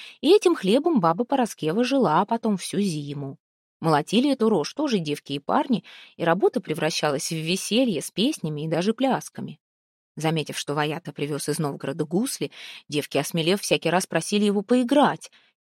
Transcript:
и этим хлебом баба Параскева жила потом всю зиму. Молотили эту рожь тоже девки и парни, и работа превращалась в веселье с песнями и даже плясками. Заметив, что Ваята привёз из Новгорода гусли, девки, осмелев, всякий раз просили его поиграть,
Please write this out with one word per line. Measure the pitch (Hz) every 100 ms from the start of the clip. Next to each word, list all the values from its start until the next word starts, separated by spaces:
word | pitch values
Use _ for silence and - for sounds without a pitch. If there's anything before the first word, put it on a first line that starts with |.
| - -
и | 277
этим | 415 370
хлебом | 320 190 233 320 294
баба | 170 170
Параскева | 240 269 233 - 156 185
жила | 247 277 196 156
потом | 208 226 226 196
всю | - 170
зиму. | 202 151 143 143 139 139 _ _ _ _
Молотили | 156 151 - 202 285
эту | 269 226
рожь | 202 -
тоже | - 294 220
девки | 151 147 -
и | 143
парни, | - 247 302 226 - - - -
и |
работа | 127 175 381 240
превращалась | - 156 - - 151 143 -
в | 160
веселье | 160 185 - 214 262 156
с | -
песнями | - 233 311 160 151 160
и |
даже | 160 185
плясками. | 226 262 185 - - - - _ _ _ _ _ -
Заметив, | 156 160 147 -
что | -
Ваята | 147 151 156 -
привёз | 147 143 143 -
из | 151
Новгорода | 151 139 143 160
гусли, | 151 175 262 - 143 - - - -
девки, | 143 - 147
осмелев, | 143 170 160 196
всякий | - 151 170
раз | 170 175
просили | 165 - 208
его | 208 202
поиграть, | 196 247 247 277 233 160 - _ _ _